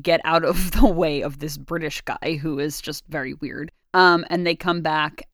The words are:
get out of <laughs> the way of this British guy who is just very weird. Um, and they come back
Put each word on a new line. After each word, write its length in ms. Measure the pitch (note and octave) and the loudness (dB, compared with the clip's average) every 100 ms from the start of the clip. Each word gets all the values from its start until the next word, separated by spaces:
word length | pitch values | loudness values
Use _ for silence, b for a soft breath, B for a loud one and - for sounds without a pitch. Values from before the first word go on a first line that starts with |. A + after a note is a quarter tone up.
get 200 | D3 E3 | 0 0
out 200 | - E3 E3 | 2 2 2
of 260 | F3+ F#3 | 2 2
<laughs> 80 | - | 6
the 60 | C4 | 6
way 340 | E3+ E3 C#3+ | 6 0 0
of 180 | - C#3 | -4 -6
this 180 | D3+ C#3+ | -10 -10
British 440 | C3+ E3+ D#3 - | -8 -6 -6 -8
guy 380 | - - - D#3 | -8 -6 -6 -4
who 180 | D#3 C#3 | -4 -4
is 220 | D3 C#3+ | -4 -6
just 240 | - D3 - | -10 -12 -10
very 260 | D3+ C3 C#3+ | -8 -8 -8
weird. 360 | D3 B2+ D#3 _ _ | -10 -10 -12 _ _
Um, 320 | F#3 F#3 E3+ - | 6 6 6 0
and 160 | F3 F3 | -2 -2
they 80 | E3+ | -2
come 260 | F#3 E3+ | -2 -2
back 400 | D#3+ D#3 D3+ - - | 0 0 -2 -6 -8